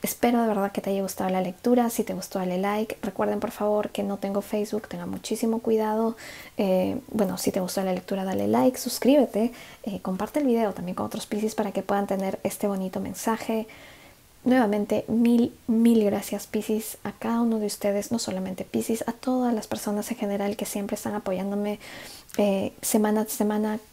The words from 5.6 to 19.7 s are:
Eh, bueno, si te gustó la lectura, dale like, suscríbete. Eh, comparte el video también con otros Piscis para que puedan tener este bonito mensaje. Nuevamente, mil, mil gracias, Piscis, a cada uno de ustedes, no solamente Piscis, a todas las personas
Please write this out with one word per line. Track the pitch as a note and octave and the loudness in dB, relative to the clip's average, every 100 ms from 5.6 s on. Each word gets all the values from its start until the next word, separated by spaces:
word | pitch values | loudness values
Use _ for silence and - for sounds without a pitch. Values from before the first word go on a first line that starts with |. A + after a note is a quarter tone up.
| A#3 A3 G#3+ G#3+ A3+ A3+ - - - - | 2 2 2 0 0 -2 -12 -16 -18 -2
Eh, | F#3+ F#3 F#3 - - | 2 4 2 -2 -4
bueno, | A3 G3 F#3 | 0 0 0
si | - | 0
te | G3 | 0
gustó | F3+ - | -2 -2
la | F#3+ | -2
lectura, | F#3 F#3 G3 | -2 -2 -4
dale | F#3+ F#3+ G3+ | -2 -2 2
like, | A3+ C4 B3+ | 4 4 2
suscríbete. | - - A#3 D4 B3 G3+ A#3 - - - | -6 0 6 6 6 2 0 -2 -18 -12
Eh, | - F#3 | -8 -6
comparte | G3 F#3 G#3 - | -4 -4 -2 0
el | C#4+ | 2
video | A#3 A3 | 2 2
también | F#3+ F3+ | -2 -6
con | F#3 G#3 | -4 -4
otros | A3+ - | -6 -4
Piscis | G#3+ A3 - | -2 -2 -2
para | G#3 | -2
que | G3 | -2
puedan | F#3+ G3+ G3+ | -2 0 0
tener | G3 F#3+ F#3+ | 0 -2 -2
este | G3+ - G#3 | -4 -2 -2
bonito | G3 F#3 F#3+ | -2 -4 -4
mensaje. | F#3+ F#3+ - A3 - A3 A3+ - - - - - _ - | -6 -4 -2 -2 -2 -4 -4 -12 -20 -20 -20 -20 _ -6
Nuevamente, | - B3+ A3+ G#3 G#3 - - | 2 4 4 2 2 0 0
mil, | A3+ A#3 A#3+ A#3+ - - | 2 6 6 4 0 0
mil | A3+ A#3 A3+ | 4 8 6
gracias, | G#3 G3 F#3+ G3+ - | 4 0 -4 -6 -4
Piscis, | G#3+ G#3 G#3+ G#3+ - | -4 0 -2 -2 -8
a | G#3 | -10
cada | - A3 A#3 | -6 -2 2
uno | A#3 A3+ | 2 2
de | G#3 | 0
ustedes, | - G#3 G3+ G3+ | -2 0 0 0
no | A#3 | -4
solamente | - F#3 F#3+ F#3 | -2 -4 -4 -6
Piscis, | G3 A#3 A3 A3+ - | -4 -4 0 -2 -2
a | |
todas | A#3 - B3+ B3 | -4 0 2 2
las | A3+ | 0
personas | - | -2